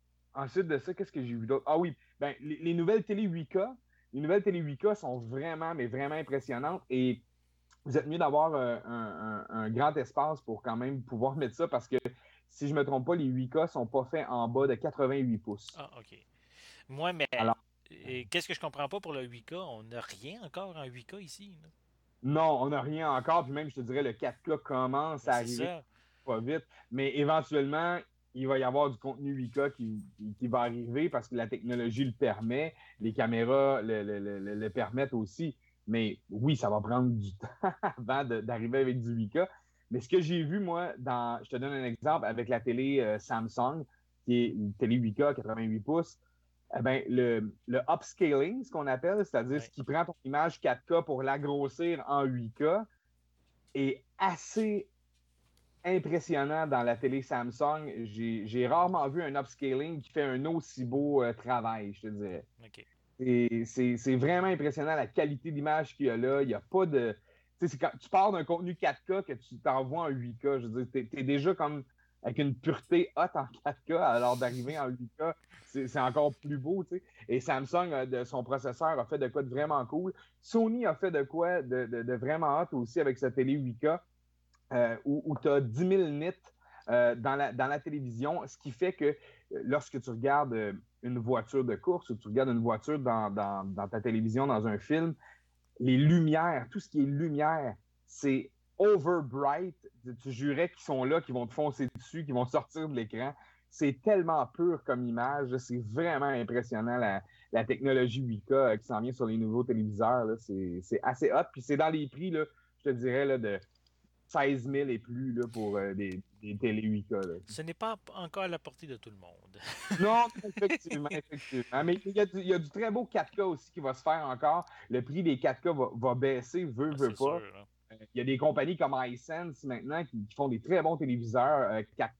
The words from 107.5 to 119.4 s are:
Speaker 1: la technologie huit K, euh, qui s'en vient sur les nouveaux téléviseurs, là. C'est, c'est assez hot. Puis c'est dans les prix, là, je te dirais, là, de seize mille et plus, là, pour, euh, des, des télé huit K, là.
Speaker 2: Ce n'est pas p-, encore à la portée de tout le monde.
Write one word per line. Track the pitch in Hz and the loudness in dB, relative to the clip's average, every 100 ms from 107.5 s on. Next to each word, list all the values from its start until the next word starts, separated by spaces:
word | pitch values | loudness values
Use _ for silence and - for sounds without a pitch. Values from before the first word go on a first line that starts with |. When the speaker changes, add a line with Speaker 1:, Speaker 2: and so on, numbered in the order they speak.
Speaker 1:
la | 113 | -2
technologie | 113 120 139 131 127 120 | 0 0 4 4 4 0
huit | 127 107 - | -4 -6 2
K, | |
euh, | 135 127 107 | 4 4 2
qui | - | -2
s'en | 110 | -4
vient | 120 | -4
sur | 123 117 | -2 -2
les | 113 | 0
nouveaux | 110 117 | 0 0
téléviseurs, | 123 113 107 101 113 123 110 | 0 0 0 0 2 2 0
là. | 113 | -2
C'est, | - 95 92 87 | -4 -6 -4 -6
c'est | 92 117 | -4 -2
assez | 117 123 156 | 0 2 2
hot. | 143 170 | 4 0
Puis | 139 | -6
c'est | 127 143 | -2 2
dans | 160 | 2
les | 156 143 | 0 -4
prix, | 135 185 | -6 -4
là, | 160 151 _ _ _ | -2 -4 _ _ _
je | |
te | 147 | -2
dirais, | 123 123 131 139 | 0 0 2 2
là, | 131 | 2
de | 107 98 - _ _ _ _ _ _ | 0 -4 -8 _ _ _ _ _ _
seize | 156 139 139 120 | 0 2 0 -2
mille | 139 143 | -2 0
et | 113 | -2
plus, | 113 120 131 | -4 -6 -4
là, | 117 117 | -2 -4
pour, | 110 104 101 | -2 -2 0
euh, | 98 | -2
des, | 98 98 92 - _ | -2 -4 -6 -12 _
des | 104 101 | -10 -2
télé | 117 107 | 0 0
huit | 110 104 | 0 -2
K, | 101 | -2
là. | 104 95 85 - | -4 -4 -8 -10
Speaker 2:
Ce | - | -10
n'est | 160 | -10
pas | - 226 220 | -6 -6 -8
p-, | - 196 | -12 -12
encore | 170 202 | -10 -6
à | 190 | -6
la | 165 | -6
portée | - - 156 | -10 -16 -14
de | 120 | -14
tout | 117 | -16
le | 101 | -20
monde. | 87 90 | -20 -20